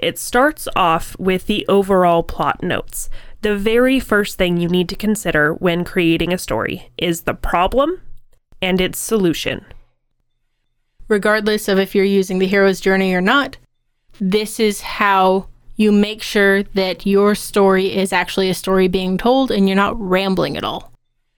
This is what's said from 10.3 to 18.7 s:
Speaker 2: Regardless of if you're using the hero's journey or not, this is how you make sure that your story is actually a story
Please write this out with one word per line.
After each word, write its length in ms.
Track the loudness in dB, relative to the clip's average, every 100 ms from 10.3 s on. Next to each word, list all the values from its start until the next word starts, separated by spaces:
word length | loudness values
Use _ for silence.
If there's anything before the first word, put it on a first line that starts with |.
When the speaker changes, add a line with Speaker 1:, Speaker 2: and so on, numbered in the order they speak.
| _ _ _ _ _ _ -20 -4
Speaker 2:
Regardless 600 | 0 2 0 0 0 0
of 100 | 0
if 160 | 0
you're 100 | 0
using 340 | 2 2 0 0
the 80 | 2
hero's 340 | 4 2 2
journey 340 | 0 2 2
or 60 | 0
not, 360 | 2 2 0 -8 _ _ _ _ _ -6
this 400 | -2 -2 -2 0
is 200 | 0 0
how 680 | -8 -2 2 4 4 2 -2 -14 -10 0
you 140 | 4
make 320 | 4 2 -2
sure 400 | -4 2 4 2
that 440 | 0 -2 -2 -2 0
your 280 | 4 4
story 640 | 0 -2 2 4 4 0 -2
is 160 | 0
actually 380 | 0 0 -2 -2
a 40 |
story 320 | -2 0